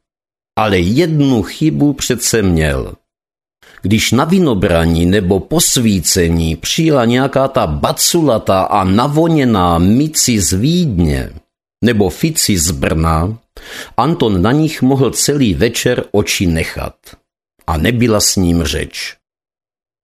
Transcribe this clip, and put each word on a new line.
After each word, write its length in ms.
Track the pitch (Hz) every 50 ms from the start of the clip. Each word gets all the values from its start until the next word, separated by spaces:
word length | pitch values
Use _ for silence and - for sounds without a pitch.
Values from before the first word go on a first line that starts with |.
| _ _ _ _ _ _ _ _ _ _ - -
Ale 200 | 110 107 98 92
jednu 640 | 87 90 113 139 180 170 160 151 143 135 131 113 98
chybu 500 | - - - 156 156 151 143 143 147 139
přece 480 | - - - 127 107 - - - 113
měl. 520 | 101 92 87 78 78 76 69 65 58 50 - - _ _ _ _ _ _ _ _ _ _ _ _ _ - - -
Když 300 | - 95 110 107 - -
na 140 | 110 120 147
vinobraní 800 | 156 185 196 180 143 113 92 87 98 85 82 82 82 82 82 85
nebo 340 | 87 95 107 95 87 98 95
posvícení 1160 | - - 151 165 - - - 135 117 113 101 92 78 - - 95 85 82 82 82 82 80 80
přijela 500 | - - - - - 165 160 147 131 117
nějaká 420 | 113 120 127 135 135 - 135 135 135
ta 200 | - 127 107 87
baculata 960 | 73 73 - 123 156 - - - - 175 160 139 113 104 - - 98 95
a 220 | 90 - - 104 95
navoněná 960 | 92 95 110 123 147 147 156 170 165 165 151 131 123 110 95 90 87 85 85
mici 640 | 87 95 110 127 151 156 - - - - 120 104
z 120 | 90 - 95
Vídně 760 | 92 113 151 170 180 180 147 101 85 87 78 71 65 62 - - - - _ _ _ _ _ _ - -
nebo 260 | 117 120 104 101 90
fici 480 | - - - 160 160 - - - 107 87
z 140 | 80 87
Brna, 680 | 85 67 82 - 90 80 80 80 80 80 82 98 110 113 _ _ - - - - - - - - - -
Anton 440 | 120 147 170 170 135 113 101 90
na 100 | 87 110
nich 300 | 131 151 160 147 - -
mohl 300 | 127 127 135 131 135 110
celý 420 | - - - - 143 147 131 107 87
večer 500 | 69 98 123 123 - - 123 123 - - -
oči 360 | - 101 104 - - - 98 87
nechat. 480 | 82 80 80 - - - - - - _ _ - - - _ _ _ _ _ _ _ _ _ -
A 100 | 82 80
nebyla 420 | 80 104 123 117 120 120 107 101
s 160 | - - -
ním 280 | 101 92 85 85 85 80
řeč. 520 | 73 76 76 76 - - - - - - _ _ _ _ _ _ _ _ _ _ _ _ _ _ _ _ _